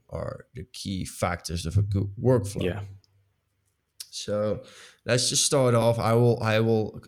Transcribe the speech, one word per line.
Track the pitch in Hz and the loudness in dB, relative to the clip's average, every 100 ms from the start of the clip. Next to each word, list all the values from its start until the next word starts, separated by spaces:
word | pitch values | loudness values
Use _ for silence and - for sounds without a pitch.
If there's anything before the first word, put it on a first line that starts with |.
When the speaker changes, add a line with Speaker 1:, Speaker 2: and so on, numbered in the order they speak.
| _ | _
Speaker 1:
are | 82 - - - 76 | -10 -10 -12 -16 -18
the | |
key | - - 98 95 85 | -16 -12 -8 -8 -8
factors | - 90 87 - 85 82 | -4 -4 -4 -6 -6 -2
of | 98 | 0
a | |
good | 101 101 98 - | 0 -2 -4 -2
workflow. | 117 123 101 90 | 2 2 0 -4
Speaker 2:
Yeah. | 90 98 - - _ _ _ _ _ _ _ _ _ _ - | -4 -4 -10 -16 _ _ _ _ _ _ _ _ _ _ -16
Speaker 1:
So | - - 104 107 95 - - - _ - | -12 -6 -2 -2 -4 -8 -20 -20 _ -2
let's | 123 123 | 0 2
just | 143 - | 2 2
start | 147 123 117 | 4 4 4
off. | 113 113 | 4 2
I | 101 | 4
will, | 117 120 113 | 6 4 4
I | 110 110 | 2 2
will, | 113 110 104 - | 4 2 0 -6